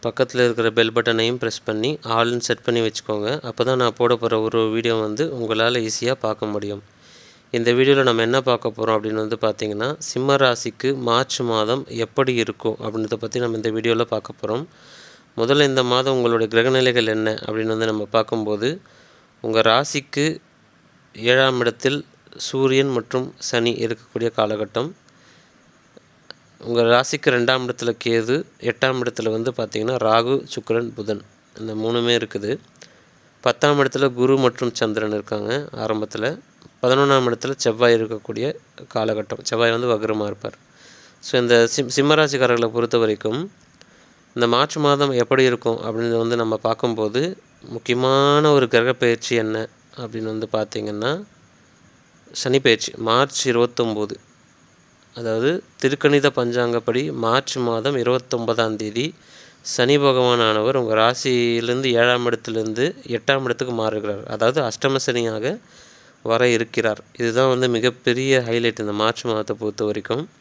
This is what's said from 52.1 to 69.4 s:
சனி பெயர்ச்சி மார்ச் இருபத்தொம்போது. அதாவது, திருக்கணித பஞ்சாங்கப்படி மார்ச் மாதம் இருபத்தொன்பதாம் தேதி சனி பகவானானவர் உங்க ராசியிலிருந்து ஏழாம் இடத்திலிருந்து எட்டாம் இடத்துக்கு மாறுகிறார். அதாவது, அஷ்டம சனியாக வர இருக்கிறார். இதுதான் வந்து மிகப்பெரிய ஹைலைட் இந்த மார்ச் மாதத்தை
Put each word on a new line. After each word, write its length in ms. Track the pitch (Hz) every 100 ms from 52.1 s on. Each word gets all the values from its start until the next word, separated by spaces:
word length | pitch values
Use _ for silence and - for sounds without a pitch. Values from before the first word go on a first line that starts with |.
| _ _
சனி 280 | - 131 131
பெயர்ச்சி 340 | 135 113 - -
மார்ச் 540 | 113 117 139 - 131
இருபத்தொம்போது. 640 | 117 120 120 117 107 104 - _ _ _ _ _ _ _ _ _ -
அதாவது, 480 | 117 113 127 175 - _
திருக்கணித 480 | 135 143 147 143 139 135
பஞ்சாங்கப்படி 800 | 120 120 120 117 113 120 151
மார்ச் 440 | 135 113 123 139 135
மாதம் 380 | 120 113 117 143
இருபத்தொன்பதாம் 800 | 117 127 127 127 117 113 113 107
தேதி 400 | 107 107 147 160 - - - _
சனி 360 | - - 123 143
பகவானானவர் 800 | 139 127 123 120 113 107 110 135
உங்க 200 | 117 110
ராசியிலிருந்து 880 | 113 123 139 123 120 117 117 123 135
ஏழாம் 400 | 117 120 123 120
இடத்திலிருந்து 720 | 117 - 110 110 110 143 180 -
எட்டாம் 360 | 117 - 135
இடத்துக்கு 300 | 127 117 127
மாறுகிறார். 500 | 117 110 110 104 101 -
அதாவது, 340 | 110 113 143
அஷ்டம 360 | 123 - 139 135 -
சனியாக 540 | 120 117 110 117 214 _ - - - - _
வர 260 | 113 113 123
இருக்கிறார். 540 | 117 113 - 113 107 - -
இதுதான் 320 | 120 113 131
வந்து 200 | 127 127
மிகப்பெரிய 720 | 117 123 123 - 123 135 131 120
ஹைலைட் 320 | 117 117 110
இந்த 120 | 107
மார்ச் 340 | 104 107 117 123
மாதத்தை 260 | 110